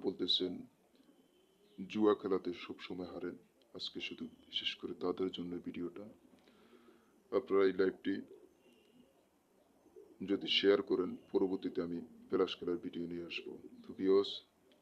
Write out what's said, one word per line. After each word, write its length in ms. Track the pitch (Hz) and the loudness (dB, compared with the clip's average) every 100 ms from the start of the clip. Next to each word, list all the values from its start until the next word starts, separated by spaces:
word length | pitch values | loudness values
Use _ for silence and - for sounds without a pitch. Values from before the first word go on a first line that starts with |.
বলতেছেন 480 | 98 92 92 - 92 90 - _ _ _ _ _ _ _ _ _ _ - 92 | -2 -2 0 0 0 -4 -12 _ _ _ _ _ _ _ _ _ _ -12 -6
জুয়া 220 | 104 107 101 | 4 6 6
খেলাতে 300 | 98 92 90 85 - | 4 0 0 -6 -8
সবসময় 440 | 90 - 92 90 | -12 -10 -8 -8
হারেন, 240 | 85 90 - - _ _ 90 | -8 -8 -10 -16 _ _ -10
আজকে 200 | - - - | -10 -8 -8
শুধু 160 | - 82 - - | -8 -12 -14 -8
বিশেষ 220 | - - - | -6 -4 -6
করে 120 | 90 90 | -8 -4
তাদের 240 | 90 90 95 87 | -2 0 -2 -2
জন্য 160 | 87 87 87 | -6 -6 -8
ভিডিওটা। 380 | 85 87 - 107 - - - - - - - - - _ _ - 101 | -6 -6 -8 -16 -18 -20 -20 -20 -20 -20 -20 -20 -20 _ _ -2 -2
আপনারা 240 | - 98 95 | 2 4 6
এই 60 | 92 | 6
লাইভটি 340 | 95 92 - 98 - - - _ _ _ _ _ - _ _ _ _ _ _ _ _ - - - 92 | 2 2 -4 -4 -6 -18 -20 _ _ _ _ _ -20 _ _ _ _ _ _ _ _ -20 -20 -8 -2
যদি 180 | 98 - - | 0 2 4
শেয়ার 220 | 98 101 - | 6 4 4
করেন, 200 | 92 90 - - | 2 0 -4 -2
পরবর্তীতে 480 | 101 95 95 92 - 85 | 2 2 0 -4 -4 -4
আমি 100 | 85 - - - | -4 -8 -16 -2
ফ্ল্যাশ 240 | 95 90 - | 2 2 0
খেলার 240 | 87 85 | -4 -4
ভিডিও 200 | 87 85 85 | -4 -6 -6
নিয়ে 160 | 85 82 | -6 -8
আসবো। 220 | - - - - - | -8 -10 -14 -16 -20
তো 60 | - 92 | -14 -2
ভিউয়ার্স, 340 | 95 98 98 - - _ _ _ | 6 6 6 -2 -14 _ _ _